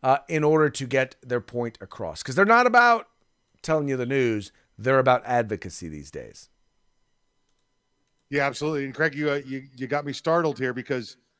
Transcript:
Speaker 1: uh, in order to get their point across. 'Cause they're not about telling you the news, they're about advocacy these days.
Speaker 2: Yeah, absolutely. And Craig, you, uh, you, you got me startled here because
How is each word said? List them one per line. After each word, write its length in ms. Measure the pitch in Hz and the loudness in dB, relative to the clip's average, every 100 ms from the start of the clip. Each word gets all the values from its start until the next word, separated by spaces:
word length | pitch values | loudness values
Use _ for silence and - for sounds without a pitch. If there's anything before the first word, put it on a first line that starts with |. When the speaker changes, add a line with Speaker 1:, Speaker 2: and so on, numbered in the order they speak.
Speaker 1:
uh, 160 | 127 139 - | 0 0 0
in 160 | 160 | 0
order 260 | 151 156 151 | 2 4 2
to 160 | - 131 | -2 -2
get 300 | 135 131 - | -2 -2 -6
their 200 | 127 123 | -6 -6
point 360 | - 120 117 - | -4 -6 -8 -10
across. 420 | 95 - 92 76 | -18 -10 -10 -10
'Cause 120 | - 131 | -4 2
they're 100 | 202 | 6
not 220 | 226 247 | 6 6
about 420 | 233 240 233 - _ _ _ _ _ | 6 6 4 0 _ _ _ _ _
telling 260 | - 160 143 | -2 0 0
you 80 | 131 | -2
the 80 | 123 | 0
news, 460 | 135 123 110 98 - _ - | 0 2 0 -6 -14 _ -6
they're 220 | 113 135 | 2 4
about 260 | 131 123 - | 4 2 2
advocacy 600 | 123 110 101 92 - 85 | 0 0 -4 -8 -12 -12
these 220 | 76 71 | -12 -12
days. 380 | 71 57 - - _ _ _ _ _ _ _ _ _ _ _ _ _ _ _ _ _ _ | -14 -14 -18 -20 _ _ _ _ _ _ _ _ _ _ _ _ _ _ _ _ _ _
Speaker 2:
Yeah, 160 | 143 139 | -2 -2
absolutely. 400 | 127 151 151 139 | -2 -4 -4 -6
And 80 | |
Craig, 220 | 123 160 139 | -4 -4 -2
you, 160 | 151 | -2
uh, 100 | 143 135 | -2 -4
you, 220 | 135 135 127 | -10 -12 -12
you 120 | 131 | -4
got 180 | 143 143 | -4 -4
me 80 | |
startled 460 | 131 - 165 160 127 | -6 0 0 0 -2
here 140 | 131 | -4
because 440 | 123 123 131 107 - _ _ | -4 -6 -6 -6 -16 _ _